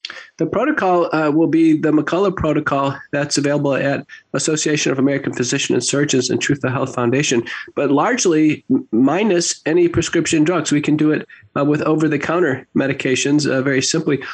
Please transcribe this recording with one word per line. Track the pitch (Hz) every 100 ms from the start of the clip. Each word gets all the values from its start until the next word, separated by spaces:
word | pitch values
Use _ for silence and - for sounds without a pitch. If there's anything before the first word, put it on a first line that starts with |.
| - - - -
The | 160
protocol, | 196 285 302 185 175 170
uh, | 156 151
will | 156 160
be | 156 160 151
the | 156
McCullough | 151 151 170 202
protocol | 185 156 151 147 139 139 135 -
that's | 143 143 -
available | 143 143 143
at | 131 139 135 - - _
Association | 147 - 151 156 147 151
of | 135
American | 139 139 131
Physicians | - 123 139 -
and | 127
Surgeons | - 139 147 131 123
and | 120
Truth | - 143
for | 131
Health | 127 131
Foundation, | 127 120 131 151 120 - - - -
but | 139
largely | 139 190 247 190 156 156 - -
m-, | 131 -
minus | 110 135 175 220 175 165 -
any | 147 175 170
prescription | 170 156 170 156 160
drugs. | 156 175 151
We | 147
can | 147 151
do | 151
it, | 151 - - - -
uh, |
with | 143 147
over-the-counter | 143 156 156 147 - 170 160 127 -
medications, | - 139 139 135 123 139 147 139
uh, | 131
very | 139 135
simply. | - 160 156 135 -